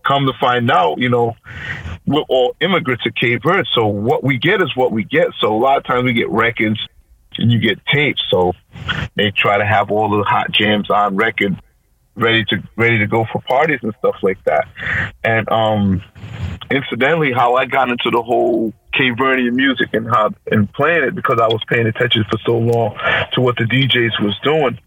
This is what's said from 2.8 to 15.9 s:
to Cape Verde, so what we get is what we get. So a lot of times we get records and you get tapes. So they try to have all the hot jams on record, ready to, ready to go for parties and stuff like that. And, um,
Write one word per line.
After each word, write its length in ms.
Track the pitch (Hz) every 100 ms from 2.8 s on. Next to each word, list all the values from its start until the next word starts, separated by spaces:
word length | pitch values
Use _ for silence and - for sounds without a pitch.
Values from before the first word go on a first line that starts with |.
| - 120
to 80 | 117
Cape 300 | - 123 117
Verde, 260 | 151 185 143
so 120 | - 107
what 380 | 101 110 156
we 140 | 131 131
get 240 | 156 202
is 120 | 156
what 160 | 127 127
we 140 | 110
get. 240 | 98 151 175 -
So 160 | 113
a 40 | 107
lot 180 | 131 139
of 80 |
times 200 | - 123
we 100 | 127
get 160 | 117 -
records 500 | 104 113 - 110 110 - _ _ _ _ -
and 160 | 113
you 60 | 117
get 200 | 110 92 -
tapes. 360 | 143 147 - -
So 240 | 92 90 - _ - - - -
they 160 | - 104
try 280 | - 104 101
to 80 | 104
have 240 | 98 101
all 180 | 104 107
the 160 | 104
hot 260 | 101 104 98
jams 380 | 107 104 104 -
on 240 | 101 104 98
record, 440 | 113 - 101 87 _ _ _ _ _ -
ready 280 | 117 113 107
to, 160 | 104 - -
ready 220 | 117 113
to 80 | 107
go 200 | 113 113
for 100 | -
parties 380 | - 127 160 139
and 120 | 110 -
stuff 180 | 98 -
like 200 | 98 98
that. 220 | - 76 - - - - 101 -
And, 260 | 113 113 107
um, 500 | 113 110 107 101